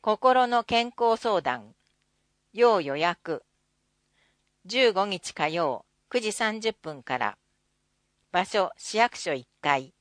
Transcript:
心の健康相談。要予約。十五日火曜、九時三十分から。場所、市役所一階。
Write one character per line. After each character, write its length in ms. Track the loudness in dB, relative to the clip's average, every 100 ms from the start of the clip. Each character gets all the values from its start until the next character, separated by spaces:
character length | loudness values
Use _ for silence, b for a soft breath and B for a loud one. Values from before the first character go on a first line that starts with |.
心 440 | 0 2 4 4 4
の 180 | 0
健 300 | 2 0 0 0
康 240 | 0 2
相 200 | 0 0
談。 320 | 0 -6 -8 _ _ _ _ _ _ _ _
要 260 | 2 4 4
予 160 | 0 -2
約。 480 | -2 -2 -8 -8 _ _ _ _ _ _ _ _ _ _ _ _
十 300 | -6 2 4
五 100 | 4
日 300 | 0 -2 -10
火 160 | -4 -2
曜、 340 | 0 -2 -2 _ _ _
九 120 | -4
時 120 | -4
三 300 | -4 -4 -2
十 100 | -6
分 300 | -6 -12 -14
か 160 | -6 -4
ら。 180 | -4 -6 _ _ _ _ _ _ _ _ _
場 140 | -2 0
所、 240 | -2 -2 -4
市 180 | -6 0
役 220 | 0 0
所 160 | -6
一 120 | -6 -8 _
階。 320 | -2 0 -2 _